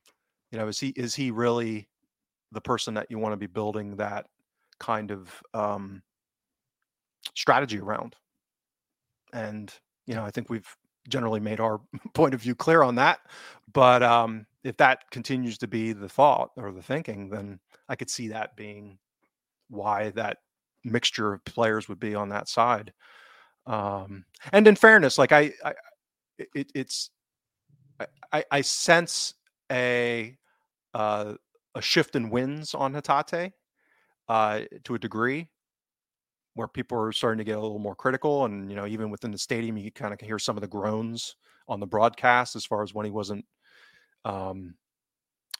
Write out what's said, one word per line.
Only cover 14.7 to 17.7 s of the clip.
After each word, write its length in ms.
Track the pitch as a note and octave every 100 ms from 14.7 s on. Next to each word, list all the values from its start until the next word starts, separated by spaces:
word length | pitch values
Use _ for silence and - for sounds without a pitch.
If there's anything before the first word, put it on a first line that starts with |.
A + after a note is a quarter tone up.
| -
that 340 | C3+ C3 -
continues 480 | B2+ A2+ C3 A#2+ G#2+
to 80 | A2+
be 260 | A2+ A2+
the 160 | G#2 G2
thought 400 | - C#3+ B2 - -
or 140 | G2+
the 100 | F#2
thinking, 480 | F2 C#3 D#3 G2+ G2
then 300 | G#2 G2+ F#2 _